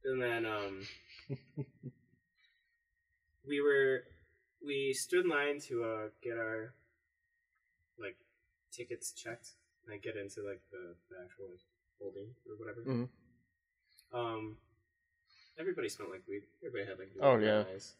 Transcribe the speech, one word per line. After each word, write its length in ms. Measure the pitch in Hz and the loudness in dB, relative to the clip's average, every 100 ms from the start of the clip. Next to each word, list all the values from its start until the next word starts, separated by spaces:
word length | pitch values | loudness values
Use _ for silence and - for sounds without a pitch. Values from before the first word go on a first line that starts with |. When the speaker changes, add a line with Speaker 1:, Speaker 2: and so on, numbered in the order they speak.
Speaker 1:
And 160 | 135 131 | 0 2
then, 220 | 123 117 113 | 2 2 0
um, 400 | 107 101 95 98 - - - - | 0 -2 -6 -10 -14 -20 -20 -8
<laughs> 380 | 135 - - 135 _ 131 - _ _ _ _ _ _ _ _ _ _ _ _ _ _ 135 | -8 -8 -10 -10 _ -14 -14 _ _ _ _ _ _ _ _ _ _ _ _ _ _ -2
we 140 | 143 | 4
were, 440 | 147 139 135 131 - - _ _ _ _ | 8 8 8 6 0 -20 _ _ _ _
we 280 | 143 139 139 | -4 0 2
stood 320 | 131 - 180 | 0 4 4
in 60 | 180 | 6
line 300 | 147 143 147 - | 4 2 0 -2
to, 160 | 120 | -2
uh, 240 | 117 110 107 - | 0 -2 -4 -6
get 140 | 123 117 | -6 -2
our, 380 | 113 110 110 - _ _ _ _ _ _ _ _ _ _ _ - | -2 -2 -6 -12 _ _ _ _ _ _ _ _ _ _ _ -10
like, 180 | 104 - _ _ _ _ _ | -10 -10 _ _ _ _ _
tickets 400 | - 120 123 - | -14 -8 -6 -8
checked 360 | - - - - - _ _ - | -8 -10 -10 -12 -20 _ _ -14
and 100 | 104 | -10
get 160 | - 107 | -6 -6
into, 260 | 98 104 101 | -6 -8 -8
like, 140 | 92 _ | -8 _
the, 240 | 95 87 85 _ | -14 -14 -16 _
the 60 | 92 | -16
actual, 220 | 90 - 98 | -16 -14 -16
like, 100 | 90 _ _ _ _ | -16 _ _ _ _
holding 280 | 101 98 104 123 - | -10 -10 -12 -14 -14
or 100 | 107 | -12
whatever. 240 | 110 117 | -10 -10
Speaker 2:
Mm-hmm. 1300 | 120 123 127 _ _ _ _ _ _ _ _ _ - 120 | -4 -4 -4 _ _ _ _ _ _ _ _ _ -10 -4
Speaker 1:
Um, 400 | 117 110 107 110 _ _ _ _ _ _ _ - - - | -4 -4 -6 -12 _ _ _ _ _ _ _ -20 -20 -6
everybody 300 | 339 370 370 | -2 0 -2
smelled 240 | - 202 | -4 -8
like 100 | 370 370 | -10 -8
weed. 140 | 202 - _ | -8 -8 _
Everybody 240 | - 107 98 | -8 -6 -6
had, 100 | 95 | -6
like, 120 | 95 98 | -10 4
Speaker 2:
Oh, 160 | 139 120 | 8 8
Speaker 1:
weed 100 | 107 | 8
Speaker 2:
yeah. 180 | 107 98 | 6 4
Speaker 1:
eyes. 180 | 95 - - | -4 -12 -18